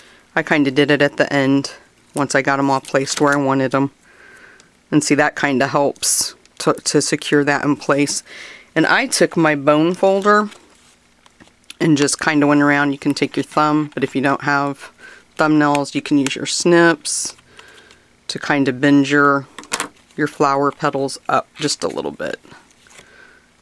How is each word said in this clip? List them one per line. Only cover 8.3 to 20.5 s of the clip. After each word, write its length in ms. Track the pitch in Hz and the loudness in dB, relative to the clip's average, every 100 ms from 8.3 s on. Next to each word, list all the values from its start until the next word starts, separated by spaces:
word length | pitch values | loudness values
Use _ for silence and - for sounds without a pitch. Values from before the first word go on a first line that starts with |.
| - - - _ | -18 -20 -20 _
And 120 | 160 160 | -2 2
I 200 | 190 254 | 2 0
took 300 | - 165 170 | 0 0 2
my 180 | 160 | 0
bone 400 | 147 139 151 165 | 2 2 2 2
folder 560 | 185 196 196 202 208 208 - _ _ _ _ _ _ _ _ - _ - - | 2 0 2 2 2 0 -8 _ _ _ _ _ _ _ _ -20 _ -18 -2
and 180 | 165 147 | 2 2
just 220 | 143 - | 0 -2
kinda 280 | 165 151 143 | 0 2 4
went 160 | 147 | 4
around. 300 | 143 143 143 | 4 2 0
You 60 | 139 | -2
can 160 | 147 | -4
take 220 | 139 - - | -2 -4 -4
your 80 | |
thumb, 460 | 139 - 151 151 147 | -4 0 0 0 -2
but 80 | - | -4
if 140 | 131 135 | -4 -2
you 60 | |
don't 200 | 139 139 | -2 -2
have 480 | 143 143 143 139 - - - - _ - | -2 -2 -2 -6 -14 -20 -20 -20 _ -2
thumbnails, 580 | 156 151 147 147 139 | 0 2 2 0 -2
you 80 | 143 | -6
can 160 | - 147 | -2 -2
use 180 | 135 - | -2 -6
your 100 | - | -8
snips 880 | - 175 170 170 160 - - - - _ - - - - - _ _ - | -2 2 4 4 2 -4 -8 -8 -12 _ -20 -20 -20 -20 -20 _ _ -14
to 100 | - | -6
kinda 340 | - 147 135 | -2 0 0
bend 380 | 127 143 143 135 | 2 4 4 4
your, 360 | 143 143 139 135 - - - - - _ - | 4 2 2 -4 -16 -10 -10 -10 -16 _ -6
your 100 | 151 | -6
flower 440 | - 143 | 0 0